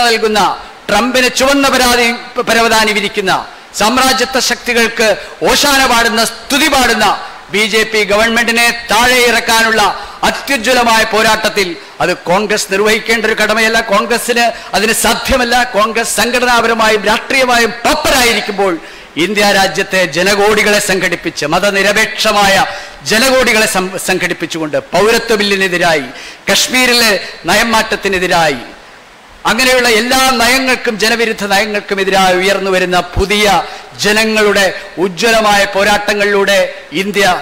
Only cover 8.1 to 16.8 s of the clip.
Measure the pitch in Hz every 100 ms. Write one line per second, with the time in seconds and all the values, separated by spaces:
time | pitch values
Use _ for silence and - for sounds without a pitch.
8.1 | 202 226 226 233 233 240 233 - 208 247
9.1 | 247 240 226 233 226 226 220 196 - -
10.1 | - 190 190 - 269 214 247 233 226 220
11.1 | 208 220 214 214 208 180 165 - - 160
12.1 | 175 - 185 208 208 - 196 214 220 -
13.1 | 226 220 220 214 220 220 226 226 202 226
14.1 | 233 - 233 233 - - 185 214 214 214
15.1 | 226 - 269 240 247 240 196 220 214 226
16.1 | - 226 247 247 240 226 226